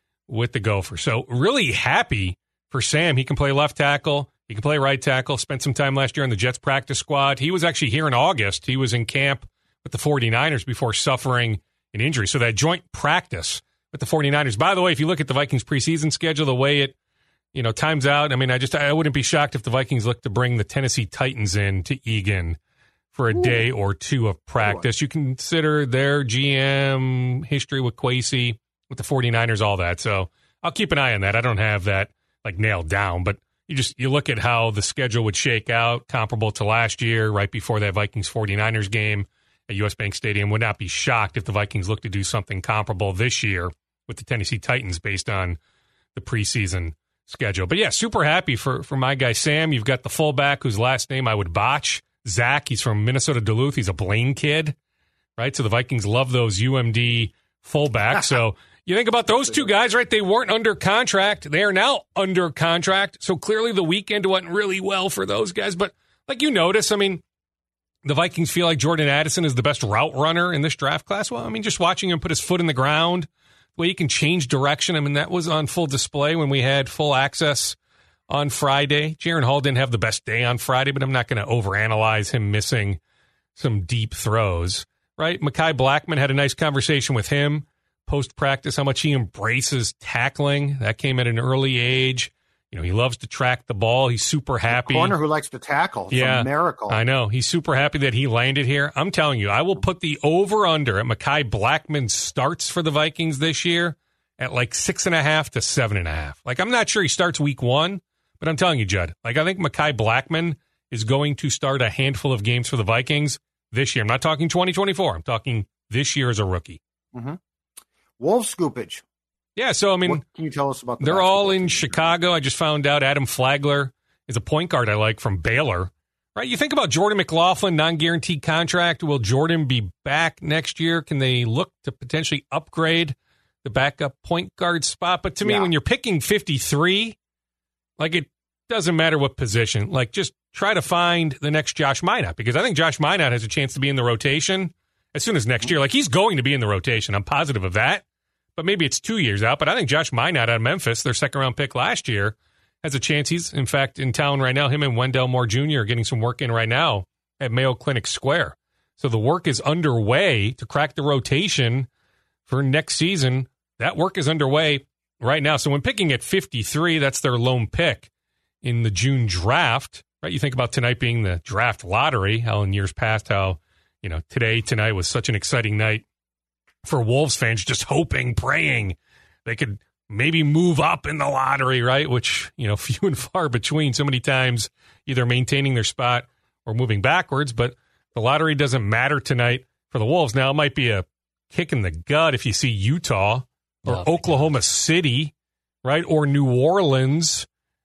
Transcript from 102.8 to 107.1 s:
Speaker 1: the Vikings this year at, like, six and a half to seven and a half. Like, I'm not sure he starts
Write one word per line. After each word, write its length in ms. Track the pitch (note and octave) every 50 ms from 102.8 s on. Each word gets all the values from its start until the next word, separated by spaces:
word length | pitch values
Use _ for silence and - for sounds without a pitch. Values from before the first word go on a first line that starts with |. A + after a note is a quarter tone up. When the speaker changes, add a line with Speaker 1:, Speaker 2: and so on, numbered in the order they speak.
| E3
Speaker 1:
the 80 | D#3
Vikings 480 | C#3+ D3+ D3+ D#3+ D#3 - E3 D#3+ D3 C3
this 240 | D#3 E3 C#3+ - -
year 300 | F3 E3+ E3+ F3 E3+ D3 - _ _ _ _ _ _ _
at, 140 | - B2+ B2+ -
like, 220 | B2 B2 A#2 -
six 300 | - - - - - -
and 100 | F#3 E3+
a 80 | D#3+ C#3
half 260 | D3+ D#3 D#3 D3 -
to 100 | - A#2+
seven 340 | - - - C#3+ A#2+ G#2 G2+
and 100 | F#2+ E2+
a 60 | D#2 D#2
half. 280 | D#2+ D2+ C#2+ - - -
Like, 140 | A#2+ B2+ B2+
I'm 100 | F#3 A3+
not 200 | B3 A#3 A3 -
sure 120 | - G#3+
he 60 | F#3
starts 300 | C3